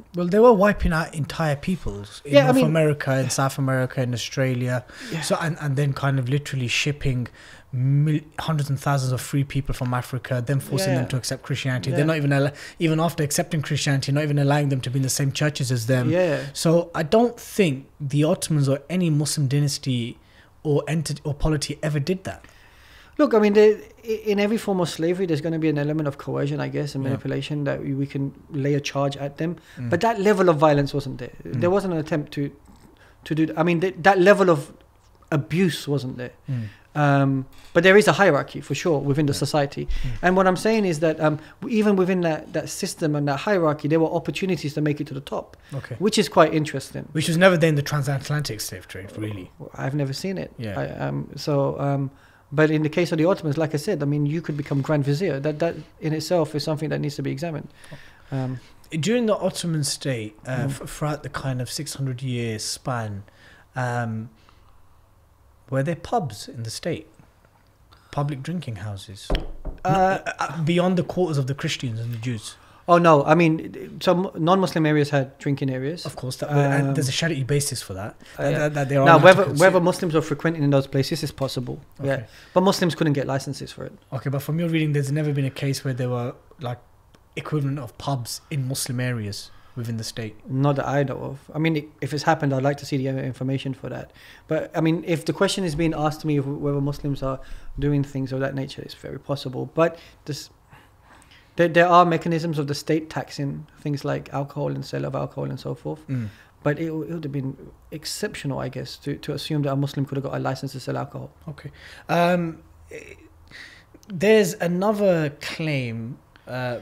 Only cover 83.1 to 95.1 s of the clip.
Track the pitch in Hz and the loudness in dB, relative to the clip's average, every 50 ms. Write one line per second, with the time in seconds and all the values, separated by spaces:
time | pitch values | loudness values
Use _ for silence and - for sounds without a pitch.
83.1 | 143 135 127 131 135 139 - 147 131 - 135 127 - - - - - - _ - | 2 0 0 -2 -2 -4 -4 -6 -10 -10 -10 -14 -12 -12 -14 -14 -14 -18 _ -10
84.1 | - 123 - 139 131 139 - - 147 165 175 165 165 160 156 151 143 143 143 131 | -10 -6 -6 -4 -4 -4 -4 -2 -2 -2 -2 0 0 0 2 2 2 0 0 0
85.1 | 143 156 151 151 143 143 139 131 - - - 139 135 - - 139 127 120 131 123 | 0 0 0 0 0 0 0 -2 -2 -4 -2 -2 -2 -2 -4 -4 -4 -2 -2 -2
86.1 | 123 123 120 123 - - _ - - - - 120 123 - - _ _ _ _ _ | -2 -2 -4 -6 -8 -12 _ -20 -18 -12 -10 -10 -10 -10 -12 _ _ _ _ _
87.1 | _ - _ _ - 160 139 - 151 151 139 135 135 147 135 - - - - 139 | _ -20 _ _ -14 -12 -8 -4 -2 -2 -2 -2 -4 -4 -8 -12 -14 -10 -6 -4
88.1 | 139 127 117 - - - _ - 160 139 131 127 135 - - - 123 123 127 127 | -4 -4 -4 -8 -10 -12 _ -8 -6 -4 -4 -4 -4 -6 -6 -4 -4 -2 -2 -2
89.1 | 123 117 107 101 101 - - - - - - - - 127 117 117 117 113 110 - | -2 -4 -4 -6 -8 -8 -12 -16 -18 -20 -20 -16 -12 -10 -6 -6 -6 -6 -6 -8
90.1 | - - 113 110 - - - 233 135 131 139 143 143 139 127 127 131 143 143 127 | -8 -8 -10 -10 -10 -14 -10 -6 -2 0 2 2 2 0 -2 -2 0 0 0 0
91.1 | 127 - 127 131 139 139 - - - 143 156 165 160 151 151 - - - - 131 | -2 -6 -8 -8 -10 -12 -14 -10 -6 -2 0 0 0 0 -4 -6 -14 -10 -8 -6
92.1 | 151 143 - 165 160 156 156 143 135 131 127 143 147 143 - - 151 135 131 135 | -6 -2 0 0 0 2 2 0 0 2 0 0 0 -2 -6 -4 -4 -2 -2 -2
93.1 | 135 135 135 135 120 - 131 131 135 131 - 135 131 - - 123 123 131 - - | -4 -4 -4 -6 -6 -6 -4 -4 -4 -2 -4 -6 -8 -8 -10 -12 -10 -10 -12 -14
94.1 | - - - - - - - - 160 151 - - - 170 160 160 160 175 - 190 | -18 -20 -20 -20 -20 -18 -8 -4 -4 -4 -4 -4 -2 0 2 2 2 0 0 -2